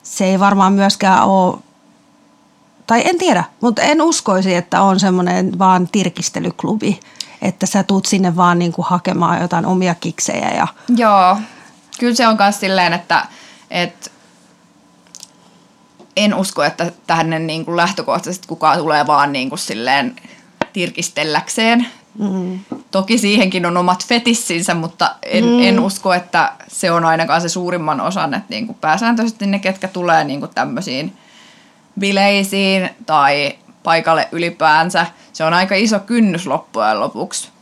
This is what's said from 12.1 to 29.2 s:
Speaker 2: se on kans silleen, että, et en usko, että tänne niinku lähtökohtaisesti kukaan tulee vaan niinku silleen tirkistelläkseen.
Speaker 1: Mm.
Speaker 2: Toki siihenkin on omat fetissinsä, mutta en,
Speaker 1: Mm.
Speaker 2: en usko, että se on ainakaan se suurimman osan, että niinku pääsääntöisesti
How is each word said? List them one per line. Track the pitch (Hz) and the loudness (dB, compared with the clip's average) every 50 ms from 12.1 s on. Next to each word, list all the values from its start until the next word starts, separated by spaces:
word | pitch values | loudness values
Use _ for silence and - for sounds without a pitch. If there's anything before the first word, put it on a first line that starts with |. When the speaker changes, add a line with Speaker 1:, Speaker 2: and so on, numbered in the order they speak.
| 233 | 2
Speaker 2:
se | 254 240 | 4 4
on | 226 220 | 4 4
kans | 214 202 202 208 - | 4 2 2 2 0
silleen, | 208 190 190 190 180 170 165 | -2 0 0 2 2 2 0
että, | 175 - - 170 151 - - - - - - - - - _ | -2 -2 0 0 0 0 -4 -16 -20 -20 -20 -20 -20 -18 _
et | - 180 175 170 - - - - - _ _ _ _ _ _ _ _ _ _ _ _ _ _ _ _ _ _ _ _ - - _ _ _ _ - _ _ _ _ _ _ _ _ _ _ - _ _ | -6 -4 -4 -6 -8 -16 -20 -20 -20 _ _ _ _ _ _ _ _ _ _ _ _ _ _ _ _ _ _ _ _ -20 -20 _ _ _ _ -20 _ _ _ _ _ _ _ _ _ _ -20 _ _
en | 185 208 208 190 | -2 0 0 0
usko, | - 190 - - - 147 | -2 -4 -4 -4 -2 -2
että | 151 165 - 170 170 - - _ | -2 -2 -4 -8 -8 -8 -12 _
tänne | - 170 165 160 160 160 160 | -2 -2 0 0 -2 -2 -4
niinku | 165 160 156 160 160 160 170 | -4 -6 -6 -6 -6 -4 0
lähtökohtaisesti | 175 - 190 196 175 156 - 127 180 - 156 180 - - | 0 0 0 -2 -6 -4 -2 -4 -4 -4 -6 -10 -10 -10
kukaan | - 165 160 156 156 143 175 | -12 -8 0 2 2 2 2
tulee | 147 160 151 147 147 | 0 0 0 0 2
vaan | - 151 143 143 143 | 2 2 2 2 0
niinku | 143 131 127 135 - | -2 -4 -6 -6 -8
silleen | - - - - 107 117 127 135 143 127 123 - - - - - - _ _ _ _ - - - | -8 -8 -8 -8 -6 -2 0 0 0 0 -2 -6 -10 -20 -20 -20 -20 _ _ _ _ -8 -6 -4
tirkistelläkseen. | 190 175 170 - - 170 - - 147 151 156 147 156 - - - - 220 226 233 240 240 233 - - _ _ _ 214 | -6 -6 -4 -6 -8 -8 -6 -4 -4 -4 -2 -2 -2 -2 -4 -4 0 2 2 2 2 0 -2 -8 -20 _ _ _ -6
Speaker 1:
Mm. | 208 196 190 190 180 185 185 190 196 - - - - _ | -4 -4 -4 -4 -4 -6 -8 -10 -10 -12 -14 -14 -14 _
Speaker 2:
Toki | - 196 190 196 226 | -4 -4 0 0 0
siihenkin | 247 202 202 208 226 202 185 185 185 175 | 0 2 2 2 4 2 2 0 0 -2
on | 175 175 | 0 0
omat | 180 180 180 185 190 - | 2 2 2 0 0 -2
fetissinsä, | - 240 233 240 240 233 220 - - 170 165 175 - 170 | -2 -2 0 2 0 0 0 -2 -4 -4 -4 -2 -2 -2
mutta | 170 160 165 - - 233 - - - - | -2 -4 -8 -4 -2 -2 -2 -2 -6 -10
en, | - 214 214 226 | -2 0 0 2
Speaker 1:
Mm. | 240 240 240 | 4 4 4
Speaker 2:
en | 240 - 190 - | 4 4 4 2
usko, | - 202 196 - - 190 180 | 2 0 -4 -2 -2 0 0
että | 180 180 - - 170 151 - - - - | 0 -2 0 0 0 0 0 -2 -10 -20
se | - - - - 180 | -16 -10 -4 -2 0
on | 170 170 165 | 0 2 2
ainakaan | 165 160 165 165 156 147 170 | 2 2 2 0 0 0 0
se | 175 170 | 0 -2
suurimman | 170 185 180 175 175 175 156 156 156 127 | -6 -4 -4 -4 -4 -4 -2 -4 -4 -2
osan, | - 170 190 185 160 - - | -4 -4 -4 -4 -4 -4 -4
että | - - - | -6 -8 -8
niinku | - 107 - - - | -10 -8 -8 -10 -10
pääsääntöisesti | _ - 156 156 190 233 233 240 226 | _ -2 -2 0 0 0 0 0 0